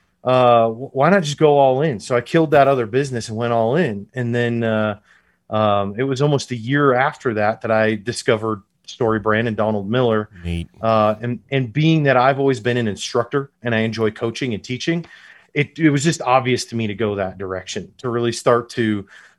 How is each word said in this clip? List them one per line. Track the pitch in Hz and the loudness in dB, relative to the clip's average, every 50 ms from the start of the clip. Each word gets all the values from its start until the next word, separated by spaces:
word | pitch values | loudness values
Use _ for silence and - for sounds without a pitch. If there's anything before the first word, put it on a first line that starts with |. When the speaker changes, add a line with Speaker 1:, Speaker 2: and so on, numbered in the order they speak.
| _ _ _ _ - | _ _ _ _ -2
Speaker 1:
Uh, | 123 127 127 127 123 120 117 113 113 | 0 2 4 6 6 6 6 4 2
wh-, | 113 113 131 135 - | 0 -4 -10 -8 -2
why | 131 135 160 | 0 2 4
not | 190 202 170 | 4 2 2
just | 147 147 - | -2 -2 2
go | 156 151 147 143 | 2 4 4 6
all | 139 135 131 131 | 4 4 2 2
in?" | 147 165 127 95 | 0 -2 -4 -6
So | - - 131 | -6 -2 -2
I | 120 | -2
killed | 120 - - 165 160 151 | -2 0 2 2 2 4
that | 151 147 139 135 | 4 4 6 6
other | 139 127 120 | 4 2 0
business | 110 104 131 147 139 127 117 110 - | -2 -2 -2 -2 -2 -4 -8 -8 -6
and | 110 110 | -6 -4
went | 120 117 | -2 0
all | 120 117 113 113 127 | 0 2 2 2 2
in. | 165 185 131 104 101 98 - - | 0 0 -2 -2 -6 -10 -10 -8
And | 127 123 120 117 | -6 -4 -2 -2
then, | 120 120 117 117 117 117 | 0 0 0 -2 -2 -2
uh, | 113 110 107 107 107 104 101 _ _ _ _ _ _ _ _ _ - | 0 0 0 0 -2 -4 -6 _ _ _ _ _ _ _ _ _ -6
um, | 110 107 107 104 101 101 101 101 101 107 | -2 0 2 2 2 2 0 -2 -4 -4
it | 131 | -4
was | 135 135 123 | -4 -2 0
almost | 139 147 147 139 - - | 0 2 2 0 -2 -4
a | 127 | -10
year | 120 110 117 139 147 147 139 127 | -8 -6 -2 0 2 4 4 4
after | 123 131 151 - - - 131 110 | 2 2 0 -2 -4 -4 -4 -2
that | 104 107 104 113 - | 0 0 0 -2 -2
that | - 110 | -2 0
I | 110 110 110 110 110 | 0 2 2 2 0
discovered | 107 95 120 110 - - - 117 107 110 110 107 104 - _ _ _ _ - | -2 -4 -8 -8 -4 0 0 0 0 0 -4 -6 -6 -8 _ _ _ _ -14
Story | - - 127 113 110 110 | -6 -2 0 0 0 0
Brand | 98 110 107 110 117 123 | 0 0 0 2 0 0
and | 110 101 | -2 -2
Donald | 107 110 107 104 98 98 | -2 0 -2 -2 -2 -2
Miller. | 113 127 131 117 110 107 107 - - 87 85 | -2 0 2 2 2 0 -2 -4 -10 -12 -8
Speaker 2:
Neat. | 85 85 85 82 - _ - | -6 -6 -6 -6 -10 _ -6
Speaker 1:
Uh, | 110 110 113 110 107 107 107 104 | -2 0 2 2 2 2 0 -2
and, | 120 120 123 113 - - | -4 -8 -8 -8 -6 -4
and | 139 135 131 113 107 | -2 -2 -2 -2 -2
being | 147 151 160 160 160 147 | 0 2 2 4 4 4
that | 139 131 | 4 4
I've | 127 123 135 139 131 | 4 4 2 2 2
always | 139 139 131 120 | 2 0 0 0
been | 104 123 120 123 | 0 -2 -2 0
an | 117 110 | -2 -2
instructor | 98 - - - - 123 113 - - 143 139 139 _ _ - | -4 -6 -8 -4 -2 -2 -2 -2 -2 -4 -4 -6 _ _ -6
and | 120 117 | -2 0
I | 110 | 0
enjoy | 110 113 110 110 113 107 | 0 -2 -2 -2 -2 -2
coaching | 107 - - 117 113 - 143 127 113 | -2 -2 -6 -6 -6 -4 -6 -6 -6
and | 95 - | -6 -8
teaching, | - 127 123 - - 165 170 165 - - - - - - - _ _ - | -8 -10 -6 -4 -4 -4 -4 -4 -10 -16 -20 -20 -20 -20 -20 _ _ -4
it, | 147 147 - - - | -4 -4 -4 -2 0
it | 160 156 | 2 2
was | 143 143 135 | 2 2 2
just | 165 156 - | 0 -2 -2
obvious | - 123 123 131 123 127 123 117 - | 0 2 2 2 2 2 0 -2 -2
to | - 117 117 | -4 -4 -4
me | 113 104 | -4 -4
to | 104 | -4
go | 101 113 104 104 | -2 -2 -2 -2
that | 101 95 92 92 92 | -2 -4 -6 -6 -8
direction, | 98 92 92 92 90 - - 107 - - _ _ | -8 -8 -8 -8 -8 -10 -10 -10 -10 -12 _ _
to | - 127 | -8 -6
really | 117 120 120 120 | -4 -2 -2 -2
start | 117 - - 135 120 120 117 - | -4 -2 2 2 2 2 2 -2
to, | - - 117 110 107 101 98 - - - - - _ | -4 -2 -2 0 -2 -2 -4 -10 -16 -20 -20 -20 _